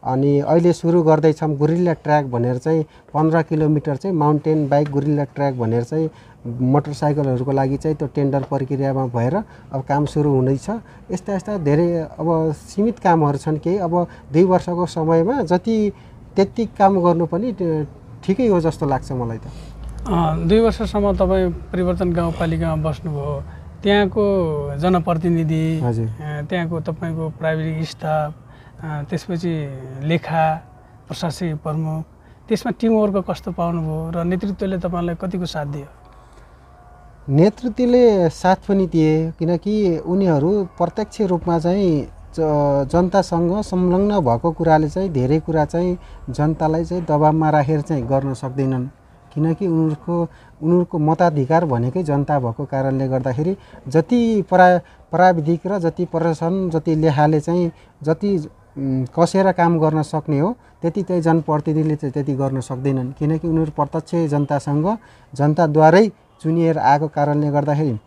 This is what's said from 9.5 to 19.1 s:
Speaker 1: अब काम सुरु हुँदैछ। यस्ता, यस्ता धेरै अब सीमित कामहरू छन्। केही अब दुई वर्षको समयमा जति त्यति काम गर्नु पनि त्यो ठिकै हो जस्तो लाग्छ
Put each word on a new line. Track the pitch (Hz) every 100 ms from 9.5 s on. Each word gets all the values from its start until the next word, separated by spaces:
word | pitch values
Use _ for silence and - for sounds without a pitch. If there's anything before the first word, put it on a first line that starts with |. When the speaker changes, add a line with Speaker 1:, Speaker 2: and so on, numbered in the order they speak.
| - -
Speaker 1:
अब | 135
काम | 127 139 147
सुरु | 156 147
हुँदैछ। | 135 127 135 - 226 - - -
यस्ता, | 185 -
यस्ता | 196 190 208
धेरै | 147 147 170 170
अब | 156 - 160 165 160
सीमित | 151 - - 214 -
कामहरू | 190 165 147 139
छन्। | - 156
केही | 170 196
अब | 175 175 170 - -
दुई | 143
वर्षको | 185 185 - 175 175
समयमा | - 160 165 165 277
जति | 170 180 226 220 208 - - - - -
त्यति | 196 - 214
काम | - 196 196
गर्नु | 175 170 165
पनि | 175 247
त्यो | 202 175 156 143 - - -
ठिकै | - 196 247
हो | 185
जस्तो | 160 147 151
लाग्छ | 131 -